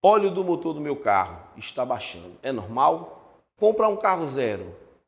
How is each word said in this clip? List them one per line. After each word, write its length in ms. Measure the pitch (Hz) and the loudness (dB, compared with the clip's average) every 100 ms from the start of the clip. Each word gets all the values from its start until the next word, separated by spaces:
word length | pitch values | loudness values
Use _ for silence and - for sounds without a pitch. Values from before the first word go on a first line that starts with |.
| 185 | 6
Óleo 240 | 214 196 | 6 4
do 140 | 180 | 0
motor 300 | 180 170 170 | -2 -2 -2
do 80 | 151 | -6
meu 160 | 147 143 | -6 -2
carro 420 | 113 98 90 85 - - | 2 2 2 -6 -18 -18
está 300 | - - 123 | -12 -6 -4
baixando. 480 | 117 - 87 85 87 | -4 -6 -14 -18 -10
É 80 | 131 | -6
normal? 880 | 123 98 117 147 165 - - - _ _ _ | -6 -4 2 2 2 -6 -20 -20 _ _ _
Comprar 300 | 208 214 220 | 2 4 2
um 80 | 196 | 2
carro 320 | 196 185 156 | 0 0 -2
zero. 480 | 135 120 101 90 87 - _ | -2 -2 -2 -8 -16 -20 _